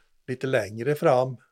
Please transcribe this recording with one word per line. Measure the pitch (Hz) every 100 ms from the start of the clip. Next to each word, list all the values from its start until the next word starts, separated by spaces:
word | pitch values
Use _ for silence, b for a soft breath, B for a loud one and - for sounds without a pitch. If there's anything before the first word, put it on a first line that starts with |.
| _ _ -
lite | 127 135
längre | 127 98 110 127 147
fram | 165 127 131 120 b